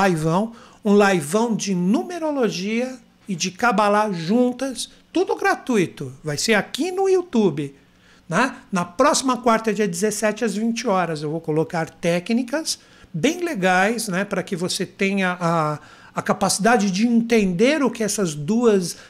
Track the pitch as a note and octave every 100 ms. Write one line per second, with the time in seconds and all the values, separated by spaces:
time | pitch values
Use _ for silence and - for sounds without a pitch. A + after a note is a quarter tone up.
0 | F#3+ E3 D#3+ F3 A3+ - - - G#3+ G3+
1 | G3+ F#3 D3 G#3 A#3+ G3+ G3 F#3 F3+ C4
2 | F4+ F4 D#4+ C#4+ A3+ E3 G3 A3+ B3+ C4
3 | - _ - E3+ F#3 - A#3+ G#3 G#3 G#3
4 | G#3+ F3 D#3+ A#3 B3 B3 C4+ B3 - -
5 | _ D#4+ F#4+ A4 G4+ F4 - A3+ E3+ -
6 | C#3 C3 D3+ D3 - G#3 - - F4 F#4
7 | G4 F#4 F4+ A#3 G3+ C#3+ C#3+ - _ _
8 | _ _ _ E3 C4 - - F3+ F3 -
9 | C#4 D#4 C4 A#3 A#3+ A3 A3+ G3+ G#3 E3+
10 | G#3+ G#3 G#3+ G#3 A#3 F#3+ A#3 A3+ B3 F#3
11 | E3+ D#3 D3+ D#3+ D#3+ D3+ D#3+ E3+ D#3+ -
12 | F3 F3 F3 A#3 C4+ D4 D#4+ - - -
13 | - D#3+ B3 F4+ E4+ B3 F#3 F#3 G3 A#3
14 | G#3+ F3+ G3+ F#3 E3 E3+ F3+ - F#3 -
15 | G3 G3 F#3 F3+ E3+ E3+ D3+ D3 - -
16 | - - - - F#3+ - G#3 A#3+ G3+ F3+
17 | A#3+ A#3 A#3 A#3 G3 F3 B3 D4+ C4 -
18 | G#3+ - F#3 D3 D3 A3+ A#3+ G3+ F3 -
19 | -